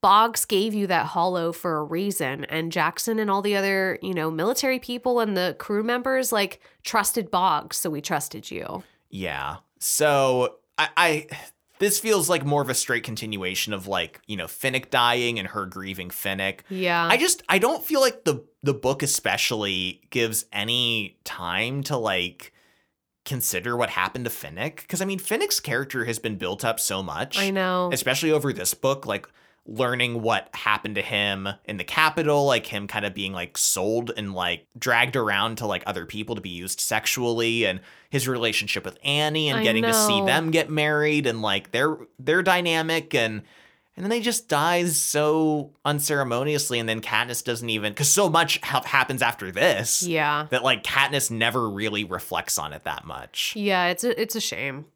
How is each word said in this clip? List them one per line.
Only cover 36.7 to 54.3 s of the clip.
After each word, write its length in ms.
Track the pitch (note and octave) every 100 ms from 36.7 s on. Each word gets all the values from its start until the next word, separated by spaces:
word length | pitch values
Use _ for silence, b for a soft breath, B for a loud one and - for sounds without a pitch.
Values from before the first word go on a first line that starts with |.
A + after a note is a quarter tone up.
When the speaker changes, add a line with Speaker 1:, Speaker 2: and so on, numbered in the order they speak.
| -
Speaker 2:
sexually, 840 | - A2 - - A#2+ A#2 A#2 A2+ G#2+
and 160 | F#2 B B B
his 200 | C#3+ A#2+
relationship 560 | B2+ A#2 G#2+ G#2 - A2
with 120 | -
Annie 460 | C#3+ C#3+ D3+ D#3 D3+
and 100 | C3+
Speaker 1:
I 40 |
Speaker 2:
getting 200 | E3 A2
to 100 | D#3+
see 280 | A3+ G#3+ G3+
Speaker 1:
know. 40 | G3
Speaker 2:
them 260 | C#3 E3
get 180 | D#3+ D3+
married 580 | D#3 D3+ D3+ D3+ D3+ C#3
and, 140 | A2+
like, 300 | G#2+ G2 -
their, 260 | A#2+ D3 D#3 A#2 _
their 240 | C3 E3+
dynamic, 720 | F#3 F3+ F3 E3 D#3+ D#3+ D#3+
and, 280 | C#3 A2+ G#2+ b b b b b -
and 80 | F#3
then 40 |
they 120 | A#3
just 260 | A3+ A3 -
dies 480 | D3 D#3+ F3 F3 D3+
so 800 | - D3 D3+ D#3 D#3 D3+ D3 _
unceremoniously, 960 | C#3+ D3 D3 D3 C3 A#2+ C#3+ D3 - B2
and 80 | A2+
then 140 | A2
Katniss 420 | G#2+ G#2+ A#2+ A#2+
doesn't 260 | - A#2 A#2+
even, 240 | A2 G#2
'cause 140 | G#2 C#3+
so 220 | - G3
much 320 | D#3+ E3 -
ha-, 200 | - C#3 -
happens 360 | C#3 B2+ C3
after 300 | A#2+ A#2 F#2+
this 500 | F#2 E3 G#2 A#2 -
Speaker 1:
Yeah. 460 | F3+ D#3+ D3 D3 D3+
Speaker 2:
that, 140 | B2+
like, 220 | B2+ A#2+ -
Katniss 440 | C3+ C3+ C#3+ -
never 400 | A2+ A2+ A#2+ A2+
really 360 | G2 G#2+ G#2 G2+
reflects 520 | F2+ - E2+ - -
on 140 | D2+
it 140 | D2 -
that 180 | D2
much. 480 | E2 C2 B1+ - - A3
Speaker 1:
Yeah, 300 | G3+ F#3+ F3
it's 180 | F3 A#3+
a, 160 | -
it's 160 | A3+